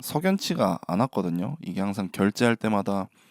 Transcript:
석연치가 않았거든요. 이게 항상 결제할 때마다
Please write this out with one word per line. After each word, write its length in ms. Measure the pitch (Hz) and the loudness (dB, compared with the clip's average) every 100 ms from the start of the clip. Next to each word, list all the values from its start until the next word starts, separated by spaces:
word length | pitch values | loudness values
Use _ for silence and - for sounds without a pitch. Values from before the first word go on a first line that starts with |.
석연치가 760 | - 151 185 196 - 175 98 - - | -6 -2 2 0 0 0 2 0 0
않았거든요. 680 | 90 131 104 90 87 107 151 | 0 0 0 -2 -2 -4 -6
이게 180 | - 95 | -6 -4
항상 300 | 101 104 92 | -2 -2 -4
결제할 440 | - 98 - 120 113 | 0 0 4 2 2
때마다 520 | 110 101 101 98 95 _ _ | 0 0 0 -2 -4 _ _